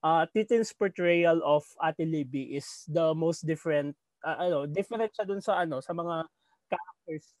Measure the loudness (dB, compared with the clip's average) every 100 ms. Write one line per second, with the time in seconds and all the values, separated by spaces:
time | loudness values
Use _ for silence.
0 | 4 2 2 0 2 2 2 -2 -2 2
1 | 2 4 6 4 4 2 2 -4 -4 -2
2 | -2 -2 -2 -6 -4 -8 -8 -16 -2 2
3 | 2 2 0 0 -4 -4 0 0 0 -8
4 | _ _ -6 -2 0 0 -2 -4 -4 -4
5 | -4 -4 -4 -4 -2 0 0 -4 -6 -6
6 | -4 -4 -6 _ _ _ _ -8 -8 -18
7 | -12 -12 _ _